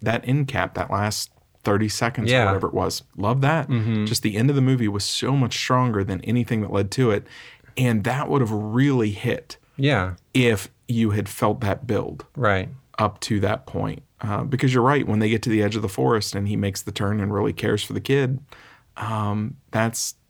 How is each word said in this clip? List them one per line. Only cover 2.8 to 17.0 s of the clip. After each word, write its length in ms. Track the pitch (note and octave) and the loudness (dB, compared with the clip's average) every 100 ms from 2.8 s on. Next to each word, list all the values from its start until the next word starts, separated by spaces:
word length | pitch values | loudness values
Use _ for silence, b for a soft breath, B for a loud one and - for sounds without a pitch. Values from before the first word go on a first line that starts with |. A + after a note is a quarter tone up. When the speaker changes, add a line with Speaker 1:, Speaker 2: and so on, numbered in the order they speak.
| F2+ - - - | -2 -4 -10 -4
Speaker 1:
love 240 | G2+ C3 | -2 2
that. 260 | C3+ D#3+ C#3+ | 2 0 0
Speaker 2:
Mm-hmm. 380 | A#2+ A2 G#2+ G#2+ | 0 0 0 0
Speaker 1:
Just 160 | A#2 | 0
the 140 | A#2+ G2+ | 0 2
end 120 | C3+ | 2
of 60 | C#3 | 4
the 60 | |
movie 260 | C3 B2+ G#2+ | 2 2 0
was 160 | G2+ | 0
so 280 | - - B2+ C#3 | -4 -2 0 2
much 200 | A#2 - | 0 -2
stronger 460 | - B2+ B2 G#2 | 2 2 4 0
than 180 | G#2 F#2 | 0 -2
anything 400 | - A#2+ A2 A2+ | 0 0 0 -2
that 100 | G2+ | 0
led 180 | G2+ G2 | 0 0
to 180 | - A#2+ | 0 2
it, 160 | G#2 - B B B B - | 2 -2 B B B B 0
and 280 | B2 A2 | 2 2
that 240 | A#2 C3 - | 0 -2 0
would 120 | C#3 | 2
have 100 | A2 | 2
really 600 | G#2+ G#2+ A#2+ C#3+ C3 G#2+ | 0 0 2 4 4 2
hit 480 | G2+ A#2+ - - - _ - | 0 -2 -4 -6 -20 _ -2
Speaker 2:
Yeah. 360 | C#3 A#2 F#2 F2 _ | 2 2 0 -4 _
Speaker 1:
if 360 | C3 A#2+ G#2 - _ - | 2 4 2 -2 _ -4
you 220 | A#2 A2 | 0 2
had 180 | G#2 G2 | 0 -4
felt 320 | - A2 G#2+ | 0 0 0
that 260 | G2+ - A#2 | -2 -2 -2
build 380 | G#2 - D#2 - - | -2 -4 -10 -14 -2
Speaker 2:
Right. 320 | A2 F#2+ F#2+ - _ - | 0 0 -2 -12 _ -2
Speaker 1:
up 200 | G#2+ - | -2 -2
to 200 | - G#2 | -2 0
that 240 | G2 G#2+ | 0 -2
point. 380 | - - G#2 - - _ | -6 -6 -4 -6 -14 _
Uh, 220 | G#2+ G#2 | -6 -4
because 320 | B2+ B2+ C3+ | -2 0 2
you're 80 | B2+ | 4
right, 240 | B2+ C#3+ - | 4 2 2
when 120 | G#2+ | 2
they 100 | A2 | 2
get 100 | A2 | 0
to 60 | - | 0
the 140 | A2 | 2
edge 120 | G#2 G#2+ | 2 0
of 40 | |
the 60 | G#2+ | -4
forest 460 | - C3 A2+ - | -2 0 0 -2
and 120 | G2+ G2+ | -4 -2
he 80 | G#2+ | -2
makes 260 | G2+ F#2+ | -2 -4
the 100 | - | -8
turn 260 | G2+ | -4